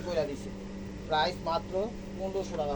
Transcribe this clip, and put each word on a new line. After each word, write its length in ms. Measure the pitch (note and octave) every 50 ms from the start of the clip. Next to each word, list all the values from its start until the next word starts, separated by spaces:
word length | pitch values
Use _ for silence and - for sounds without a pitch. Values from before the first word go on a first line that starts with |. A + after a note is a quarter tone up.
| F3+
করে 200 | F3+ F3 D#3+ D3
দিছে। 240 | C#3 C#3+ C3+ - - - - - - - - - - - - - -
প্রাইস 280 | D#3+ D3+ D#3+ F3+ F3+ - -
মাত্র 420 | E3 E3 E3+ D#3 D#3 F3 F#3+ G3+ A#3 - - - F#3+ - F#3
পনেরোশো 380 | F#3+ F#3+ F#3+ G3 F3+ - F3+ E3
টাকা, 180 | D3 D3 C#3+